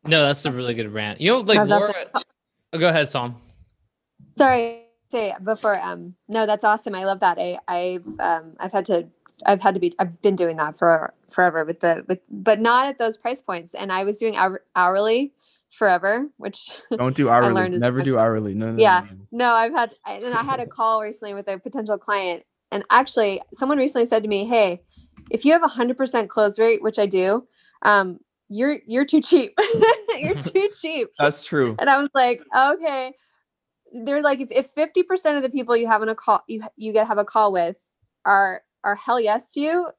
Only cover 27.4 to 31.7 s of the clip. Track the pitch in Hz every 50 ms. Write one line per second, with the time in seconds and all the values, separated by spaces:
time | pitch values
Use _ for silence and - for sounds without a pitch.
27.4 | 247 _ _ _ _ _ _ _ - 202 208 202 190 185 175 - _ _ _ _
28.4 | _ _ 196 214 254 285 302 - _ - 226 254 285 277 - 302 - - 349 330
29.4 | 254 403 _ - 427 440 466 453 427 440 - 453 415 453 453 254 285 - 427 -
30.4 | - - - 381 403 403 403 - - 311 320 285 226 - _ - 143 147 151 -
31.4 | - - - 147 131 120